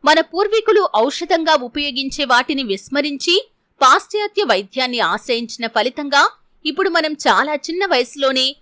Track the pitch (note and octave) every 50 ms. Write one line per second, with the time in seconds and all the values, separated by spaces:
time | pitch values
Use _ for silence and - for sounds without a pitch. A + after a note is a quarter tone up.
0 | - C#4+ D#4 D#4+ D#4+ - - E4+ G4+ G#4 G#4 A4+ G#4+ - G#4+ G#4+ F#4+ - - G#3
1 | A3+ C#4 - - E4+ D4+ F#4+ E4+ D#4+ E4 D#4+ D4 B3 A#3+ _ D4+ C#4+ C#4+ B3 B3+
2 | C4+ C4+ - - D4 B3 B3+ A#3+ B3+ - D4+ C4+ C4+ G#3+ F#3+ F#3+ - - C4+ C#4+
3 | C#4+ D4+ C#4+ C4+ - - F4 G4 C5+ _ _ _ _ _ _ _ C4+ C4 C4+ G4
4 | - - - G#4+ G#4 G#4 _ - G#4 C4+ G#3+ F#3+ G3+ F#3+ - C4 B3+ B3 B3 A#3
5 | G#3 E3 F3 - - - A#3+ A#3 A#3+ A3+ - - A#3 A3+ - A3+ G#3 B3+ - -
6 | D4 C#4+ C#4 C#4+ D#4 A4+ - _ _ _ _ _ _ D4+ C#4 F4 F#4+ F#4+ E4 E4+
7 | D#4 D#4 D4+ C#4+ - C4+ G#3 F#3 B3+ D4 D4+ C#4+ - - E4 F4+ G4+ F#4+ F4+ B3+
8 | B3+ B3 - D4 C#4 C4+ C4 C4 B3+ C4 C#4 _